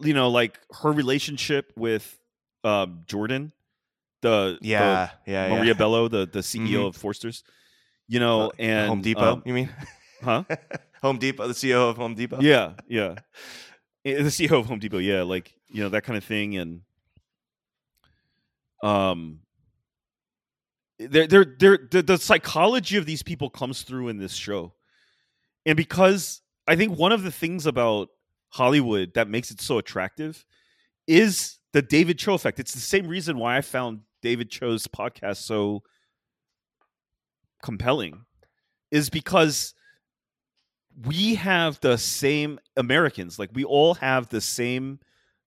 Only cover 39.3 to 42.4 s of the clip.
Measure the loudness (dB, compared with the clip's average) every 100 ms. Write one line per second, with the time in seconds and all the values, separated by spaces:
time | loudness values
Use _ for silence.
39.3 | 2 2 0 -8 -12 _ _ _ _ _
40.3 | _ _ _ _ _ _ -12 -6 -2 0
41.3 | 0 2 2 0 2 2 2 0 0 0
42.3 | 0